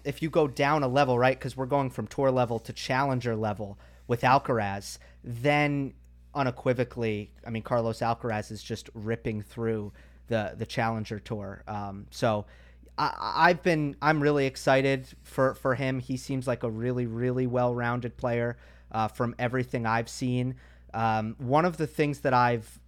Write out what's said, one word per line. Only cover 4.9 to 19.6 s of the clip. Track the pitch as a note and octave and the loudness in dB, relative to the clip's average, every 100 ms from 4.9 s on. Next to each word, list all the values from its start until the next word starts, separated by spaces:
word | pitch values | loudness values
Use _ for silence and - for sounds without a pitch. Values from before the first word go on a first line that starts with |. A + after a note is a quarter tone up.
| - - - | -16 -18 -18
then | B2 A#2 C#3+ D3 D3 C#3+ C3+ - - - - | -12 -2 2 4 2 0 -4 -8 -20 -20 -10
unequivocally, | D3 C3 B2 C3 B2+ A#2+ A#2+ A2+ G#2 G#2 - A#2 | -2 -2 0 0 0 -2 -2 -2 -2 -6 -12 -8
I | |
mean, | A2+ | -8
Carlos | - B2 A2+ A2 | 0 0 0 -2
Alcaraz | A#2 A2+ A#2+ G#2+ G#2 | -2 -2 -2 -4 -4
is | G#2+ | -10
just | - A2 - | -8 -10 -10
ripping | A2+ G#2+ A2+ B2 G#2+ | -10 -4 -4 -4 -6
through | G2+ - A2+ A2 G#2 - - - - | -8 -6 -2 -2 -4 -12 -20 -20 -4
the, | A2+ G2+ A2 | -2 -2 -6
the | A2+ | -6
challenger | - A2+ A2+ G#2 G#2 | -2 -2 -2 -4 -8
tour. | - G#2+ G2 G2 - | -8 -8 -8 -12 -10
Um, | G#2 G2+ G2 G#2 | -8 -8 -10 -14
so | - A#2+ G#2+ G#2 - - - - - | -2 0 0 -4 -14 -20 -20 -10 -2
I, | C#3+ - - - E3+ | -2 -2 -4 4 4
I've | F3+ | 6
been, | F3+ D#3 D3 C#3 | 4 2 2 0
I'm | D3 D#3 | 2 4
really | D3 D3 C3+ | 4 4 2
excited | - - C3+ C3+ C3+ B2+ - | 0 4 4 4 0 -4 -18
for, | - - C3 | -8 2 2
for | - C3+ B2 | 2 -2 0
him. | C3 C3+ | 0 -2
He | B2 B2+ | -4 -6
seems | - C3+ B2+ | -4 -4 -2
like | A#2 | -2
a | A#2+ | -2
really, | A2 A#2+ B2 A#2+ | -2 -2 0 -2
really | A2+ B2+ B2+ B2+ | -2 -2 0 0
well-rounded | B2 B2 B2 A#2+ B2 B2 - | 2 2 0 0 -2 -4 -4
player, | B2 A#2+ A#2+ B2 - - - | -2 0 0 -4 -12 -20 -8
uh, | A2 A2 | -4 -2
from | - A#2 A#2+ | -2 -4 -2
everything | A#2+ C3 | -2 -2